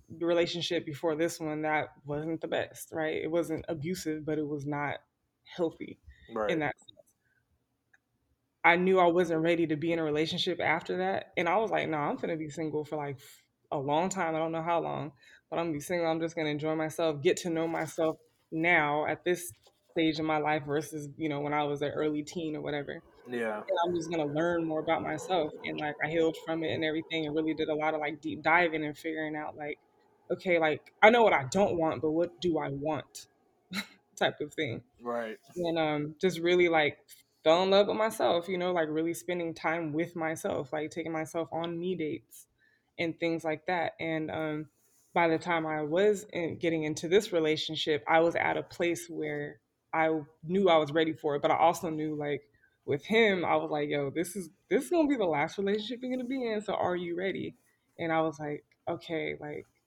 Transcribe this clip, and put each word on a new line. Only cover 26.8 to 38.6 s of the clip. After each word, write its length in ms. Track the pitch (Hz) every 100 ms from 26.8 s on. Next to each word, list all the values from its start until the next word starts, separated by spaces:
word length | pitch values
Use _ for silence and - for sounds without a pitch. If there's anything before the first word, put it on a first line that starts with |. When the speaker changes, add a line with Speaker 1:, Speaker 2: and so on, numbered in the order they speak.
Speaker 1:
everything 420 | 160 156 160 160 151
and 80 | 151
really 180 | 160
did 140 | 156 156
a 60 | 151
lot 180 | 156
of, 60 | 156
like, 200 | 151 151
deep 220 | 156 135
diving 420 | 156 170 175 156
and 120 | 151 147
figuring 380 | 165 156 156 151
out, 200 | 151 151
like, 240 | 147 - _ _ _ _ -
"Okay, 280 | 180 190 170
like, 340 | 156 147 - _
I 80 | 220
know 140 | 240
what 100 | 214
I 100 | 156
don't 340 | 127 190 202 175
want, 240 | 160 123
but 100 | 156
what 280 | 156 175 -
do 180 | 175 156
I 120 | 143
want?" 580 | 139 147 151 - - - _ _ _ _
<laughs> 460 | 190 - - _ -
type 240 | 160 -
of 140 | 151
thing. 300 | - 143 - - _
Speaker 2:
Right. 400 | 120 120 113 - - 180
Speaker 1:
And, 220 | 170 165
um, 380 | 156 151 151 156
just 180 | 185 165
really, 280 | 170 180 175
like, 300 | 160 147 - _ - _ _
fell 180 | 156 165
in 80 | 190
love 160 | 196 202
with 80 | 214
myself, 520 | 220 220 233 175 170
you 100 |
know, 140 | 180